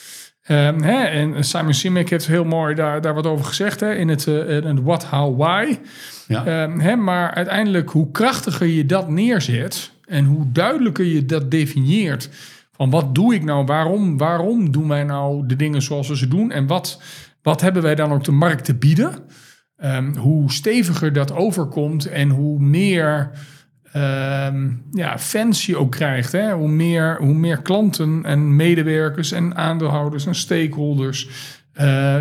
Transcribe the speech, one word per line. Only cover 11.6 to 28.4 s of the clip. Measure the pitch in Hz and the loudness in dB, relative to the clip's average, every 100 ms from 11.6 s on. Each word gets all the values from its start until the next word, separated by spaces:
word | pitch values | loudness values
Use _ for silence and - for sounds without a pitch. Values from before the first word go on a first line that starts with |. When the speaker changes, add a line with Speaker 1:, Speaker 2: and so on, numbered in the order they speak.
| 143 143 131 208 180 131 - - - - _ | 0 0 2 2 0 -4 -8 -18 -20 -20 _
Speaker 1:
van | - 135 | -4 0
wat | 135 139 | 2 2
doe | 131 143 | 2 4
ik | 220 | 2
nou, | 151 143 | 0 0
waarom, | 135 151 160 202 190 139 | 2 2 2 0 0 2
waarom | 156 170 185 240 170 | 0 0 0 0 2
doen | 139 156 | 2 0
wij | 143 | 0
nou | 143 143 139 143 131 | -2 -2 -2 -2 -2
de | 131 | 0
dingen | 151 147 | 0 0
zoals | - 147 127 | -2 -4 -4
we | 139 | -2
ze | 123 | 0
doen | 170 226 | 0 0
en | 143 135 | 0 0
wat, | 180 - - - - - _ | -2 -4 -12 -18 -20 -20 _
wat | 156 147 | -2 2
hebben | 180 180 | 2 2
wij | 160 | 2
dan | 151 151 | 2 2
ook | 143 | 0
de | 143 | 2
markt | 143 170 147 | 2 4 2
te | - | -2
bieden? | 120 143 160 294 - - - - - _ - | 2 4 4 2 -4 -16 -20 -20 -20 _ -8
Ehm, | 143 131 131 143 | -4 -2 -2 0
hoe | 120 156 139 | 2 2 2
steviger | - 220 240 175 160 156 | 0 0 0 2 0 0
dat | 143 139 | 0 0
overkomt | 170 208 175 139 - 147 156 147 | 0 0 0 -2 -2 -2 -2 -4
en | 147 143 | 0 2
hoe | 135 147 147 | 2 2 2
meer, | 143 160 202 175 156 151 139 - - - _ _ _ | 2 2 2 2 0 0 -4 -8 -20 -20 _ _ _
ehm, | 147 139 135 135 139 139 139 135 123 - | -4 -2 -2 -2 -2 -2 -2 -4 -4 -6
ja, | 196 160 117 | -4 -4 -4
fans | - 214 233 202 - | -4 0 2 0 0
je | 156 | 0
ook | 135 | 0
krijgt, | - 151 127 123 | 0 -2 0 -2
hè? | 175 214 | -2 0
Hoe | 180 151 | 0 0
meer, | 156 170 170 160 165 | 2 2 2 0 2
hoe | 143 | 2
meer | 151 170 151 | 2 2 0
klanten | - 196 208 - 156 160 | 0 2 2 2 0 0
en | 156 147 | 0 2